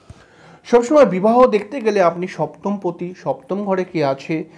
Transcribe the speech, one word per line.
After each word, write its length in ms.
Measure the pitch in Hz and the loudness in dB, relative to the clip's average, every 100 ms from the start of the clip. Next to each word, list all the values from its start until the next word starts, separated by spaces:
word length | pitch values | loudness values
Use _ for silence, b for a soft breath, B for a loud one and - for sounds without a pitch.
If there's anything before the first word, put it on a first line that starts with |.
| b b b b b b | b b b b b b
সবসময় 420 | - 240 240 302 220 | 0 2 4 4 4
বিবাহ 400 | 180 214 240 254 | 4 2 4 4
দেখতে 340 | 202 - 277 | 2 -4 -4
গেলে 220 | 214 208 | -2 2
আপনি 240 | 170 175 185 | 0 0 -8
সপ্তম 500 | - 151 - 196 202 | -6 -8 -6 -8 -6
পতি, 320 | 180 170 175 180 | -6 -8 -12 -8
সপ্তম 420 | 151 135 - 190 | -8 -8 -8 -8
ঘরে 200 | 202 185 | -4 -4
কে 200 | 180 160 | -4 -4
আছে 400 | 139 139 - 160 - | -4 -4 -6 -8 -8